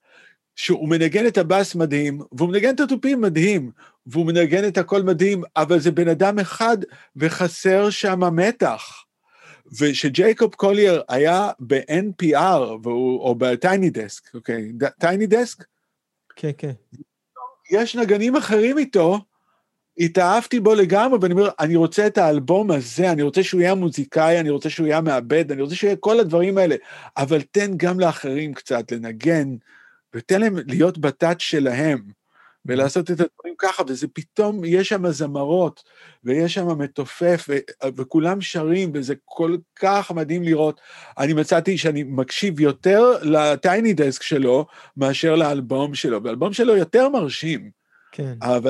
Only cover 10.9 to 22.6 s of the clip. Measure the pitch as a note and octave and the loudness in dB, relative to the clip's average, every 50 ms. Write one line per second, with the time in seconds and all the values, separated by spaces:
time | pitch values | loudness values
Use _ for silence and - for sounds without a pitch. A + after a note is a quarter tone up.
10.9 | E3+ D3+ - - B2+ C3+ D3 D#3+ F3 F#3+ G#3 G3+ - - B2+ A2+ C#3 C3+ - - | 2 2 -2 -2 0 0 2 2 2 0 0 -2 -6 -8 -2 -2 -2 -2 0 -2
11.9 | D3+ F3+ G3+ G#3 F3+ - F3 D#3 C#3+ C#3+ E3+ F#3+ F3+ D3 B2 G#2+ A2+ A2+ A2 A#2+ | -2 -2 -2 -4 -6 -2 0 0 2 2 2 2 2 2 0 -2 -6 -8 -6 -4
12.9 | A#2+ B2 B2+ B2+ B2+ - - B2+ A#2+ A#2 B2+ B2+ B2 A#2+ - F#3 F#3+ G3 F#3 D#3+ | -2 -2 0 -2 -2 -2 0 -2 0 0 0 0 0 0 0 0 2 2 0 0
13.9 | - A2+ G#2+ G2+ - - _ _ - A#2+ - - A#2 A2+ G#2+ A2 A#2+ A2+ C#3 C#3 | -2 -4 -10 -10 -14 -20 _ _ -20 -14 -8 -8 -8 -6 -8 -10 -6 -4 -4 -4
14.9 | - - F3+ F3 F#3 G3+ A3 F#3 G#3+ A#3+ A#3+ A3+ - _ - _ _ _ _ _ | -4 -2 -2 -2 0 0 2 2 2 2 2 -2 -6 _ -20 _ _ _ _ _
15.9 | _ _ _ _ _ _ _ _ - - - D3+ C#3+ - D#3+ C#3+ B2 - _ _ | _ _ _ _ _ _ _ _ -16 -10 -8 -8 -8 -8 -10 -12 -12 -12 _ _
16.9 | - - - _ _ _ _ _ _ - - - - _ _ - F3+ G#3+ A#3 A3+ | -20 -20 -20 _ _ _ _ _ _ -18 -18 -18 -20 _ _ -2 0 0 0 -2
17.9 | - A#3+ A3+ F#3+ G#3 G3+ A3 B3 B3+ D4+ - - A3 G#3 A3 B3 C#4 D#4 C4+ C4 | -2 -4 0 2 2 2 2 0 0 -2 0 0 2 2 2 2 2 0 -2 0
18.9 | - F#3+ D#3+ E3+ G3 G#3 G3+ _ _ _ _ _ _ _ _ _ _ _ _ _ | 2 2 4 4 2 0 -4 _ _ _ _ _ _ _ _ _ _ _ _ _
19.9 | _ E3+ E3+ E3 E3+ F#3+ F3+ F3+ G3+ A#3 A3+ - B3+ A#3+ F#3+ G#3+ A3 G#3 F#3+ D#3+ | _ -2 -2 0 2 2 4 4 2 2 0 0 -4 0 4 4 4 4 4 4
20.9 | F#3+ G3+ A#3 C4 C4 G#3 F#3 F3+ F3 F#3+ G#3 G3 - - D3+ D#3 E3+ E3 E3 D#3+ | 4 2 4 2 2 2 2 2 2 2 2 0 0 -2 -2 2 2 2 2 2
21.9 | - G#3 G#3 G#3+ G#3+ G#3+ F3 D#3 D3+ C#3+ C3 C3 F3 G3 | 2 0 0 2 2 2 2 4 2 0 0 2 2 2